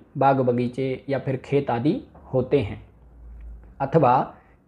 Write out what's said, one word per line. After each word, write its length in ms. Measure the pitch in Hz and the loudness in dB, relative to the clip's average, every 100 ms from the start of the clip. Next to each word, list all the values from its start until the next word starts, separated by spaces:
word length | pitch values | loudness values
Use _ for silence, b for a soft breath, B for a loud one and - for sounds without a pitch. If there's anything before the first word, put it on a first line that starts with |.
| - 139 | -8 0
बाग 220 | 135 131 | 2 4
बगीचे 640 | 123 120 120 135 131 127 - | 2 0 -2 -4 -6 -6 -4
या 100 | 135 | -4
फिर 180 | 135 120 | -4 -6
खेत 320 | - 143 139 | -2 -2 0
आदि 300 | 117 143 247 - - - | 0 0 -2 -6 -20 -4
होते 280 | 131 127 143 | -2 2 0
हैं, 220 | 113 107 - - - - - - - - - - | 0 -8 -16 -20 -20 -20 -20 -18 -16 -18 -16 -8
अथवा 400 | 139 185 127 131 226 B B B | 0 4 4 4 0 B B B